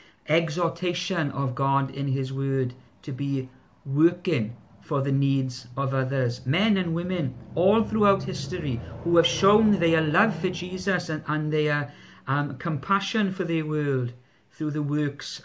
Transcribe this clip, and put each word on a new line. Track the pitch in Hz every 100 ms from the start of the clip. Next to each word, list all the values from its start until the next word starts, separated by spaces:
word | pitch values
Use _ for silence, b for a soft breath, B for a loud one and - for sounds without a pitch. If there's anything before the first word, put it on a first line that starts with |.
| B B -
exhortation | 165 160 156 165 - 180 180 - 180 143
of | 135 135 123
God | 135 135 131
in | 139 139
his | 135 131
word | 135 139 135 123 - b b
to | -
be | 127 143 135 127 b b b 139
working | 139 170 170 185 139 107 - - -
for | - 139
the | 139
needs | 135 139 135 131 123 - 139
of | 131
others. | 131 127 135 120 117
Men | 127 170 220 196
and | 170
women | 165 180 180 131 - -
all | 160 185 226
throughout | 214 220 202 190
history | - - - 180 147 117 B B
who | 170 170
have | 165
shown | - 190 214 214 190
their | 165 165
love | 156 165 220 -
for | 185
Jesus | 180 180 185 196 180 165
and, | 156 -
and | 156 151
their, | 151 151 147 143 B B B B
um, | 143 143 -
compassion | 170 143 - 196 196 220 196
for | 190
their | 165 165
world | 151 151 147 131 120 - b b b
through | - 151
the | 151
works | 143 147 147 143 - -